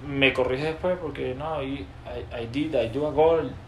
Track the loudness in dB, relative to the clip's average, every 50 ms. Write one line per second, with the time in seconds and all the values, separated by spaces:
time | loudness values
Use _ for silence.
0 | -8 -4 0 4 4 4 6 4 2 2 2 0 0 -2 -4 -2 0 -2 -2 0
1 | -2 -8 -6 -4 -4 -4 -4 -4 -6 -4 -4 -4 -4 -4 -6 -6 -8 -10 -14 -16
2 | -12 -10 -10 -10 -10 -8 -8 -8 -8 -6 -2 -2 -2 0 2 2 2 2 0 -2
3 | -2 0 4 6 6 8 8 6 2 0 -6 -10 -14